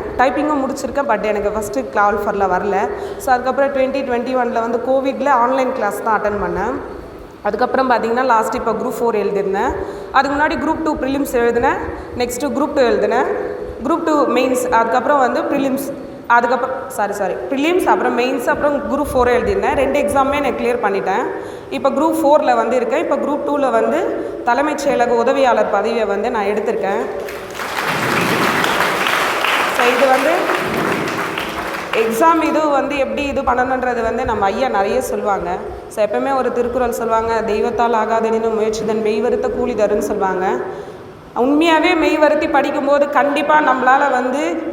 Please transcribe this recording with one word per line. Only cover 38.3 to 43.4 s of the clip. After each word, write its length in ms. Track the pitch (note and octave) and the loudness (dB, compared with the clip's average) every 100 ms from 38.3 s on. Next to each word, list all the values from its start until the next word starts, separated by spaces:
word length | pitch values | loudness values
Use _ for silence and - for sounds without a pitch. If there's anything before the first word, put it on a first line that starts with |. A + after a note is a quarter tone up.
| A3+ A3+ | 0 0
முயற்சி 320 | A3 A3 G#3+ G#3+ | 0 0 0 -2
தன் 160 | A3 | 0
மெய் 200 | G#3+ A3+ | 0 0
வருத்த 280 | A#3+ - B3 | 0 0 0
கூலி 240 | B3 B3 | -2 -2
தருன்னு" 360 | A#3+ G3+ G#3 G#3+ | 2 2 2 0
சொல்லுவாங்க. 460 | G#3 F#3+ F#3 F#3+ A#3+ - - - - - - - - | -2 0 0 0 -2 -4 -8 -12 -14 -16 -18 -10 -2
உண்மையாகவே 600 | B3+ D4 E4+ D#4 E4+ F4 | 2 4 4 4 4 2
மெய் 220 | D4+ D#4 | 2 4
வருத்தி 300 | D4+ D4+ D#4+ | 4 4 2
படிக்கும்போது 600 | C#4 D4 D4 C4+ C#4+ C#4+ | 2 2 0 2 2 4
கண்டிப்பா 500 | - C#4 D4 | 2 2 2